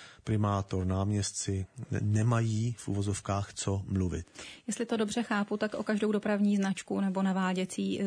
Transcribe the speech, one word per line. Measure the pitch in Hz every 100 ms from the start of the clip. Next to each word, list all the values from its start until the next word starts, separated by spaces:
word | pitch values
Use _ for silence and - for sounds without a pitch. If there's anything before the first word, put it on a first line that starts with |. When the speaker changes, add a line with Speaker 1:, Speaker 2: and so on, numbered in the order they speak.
| - -
Speaker 1:
primátor, | - 107 104 101 95 95 92
náměstci, | 95 101 104 95 - - 95 90 - -
ne-, | 104
nemají | 107 107 113 117 113 107 117 117
v | -
uvozovkách | 101 101 98 - 98 101
co | - - 98 92
mluvit. | 98 92 85 - - - - -
Speaker 2:
Jestli | - 233
to | 226
dobře | 214 240
chápu, | 220 208 208 208
tak | 214
o | -
každou | 214 208 214
dopravní | 208 214 202 202 202
značku | 196 185 - 196
nebo | 196 185
naváděcí | 190 190 185 185 185 - 196 190